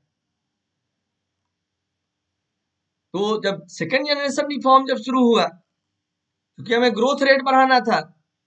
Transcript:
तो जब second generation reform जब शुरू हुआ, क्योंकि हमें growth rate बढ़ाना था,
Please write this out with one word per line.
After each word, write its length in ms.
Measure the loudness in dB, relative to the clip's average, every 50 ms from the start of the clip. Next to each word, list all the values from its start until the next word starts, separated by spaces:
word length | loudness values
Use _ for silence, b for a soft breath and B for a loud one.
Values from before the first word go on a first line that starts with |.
| _ _ _ _ _ _ _ _ _ _ _ _ _ _ _ _ _ _ _ _ _ _ _ _ _ _ _ _ _ _ _ _ _ _ _ _ _ _ _ _ _ _ _ _ _ _ _ _ _ _ _ _ _ _ _ _ _ _ _ _ _ _ -6
तो 280 | -4 -2 -2 -2 -2 -4
जब 220 | -6 -6 -6 -12
second 400 | -18 -12 -10 -6 -4 -4 -4 -2
generation 400 | -2 -4 -4 -4 -4 -4 -4 -4
reform 380 | -4 -4 -2 2 4 4 4 4
जब 100 | 0 -4
शुरू 260 | -6 -4 -4 0 2 2
हुआ, 200 | 4 4 2 0
क्योंकि 1300 | -2 -6 -12 _ _ _ _ _ _ _ _ _ _ _ _ _ _ _ _ _ _ _ -16 -6 -4 -2
हमें 180 | 0 2 0 0
growth 280 | 0 0 0 0 0 2
rate 180 | 2 2 2
बढ़ाना 380 | 2 2 2 2 4 4 2 0
था, 200 | 2 0 -2 -2 -4 -6 _ _ _ _ _ _ _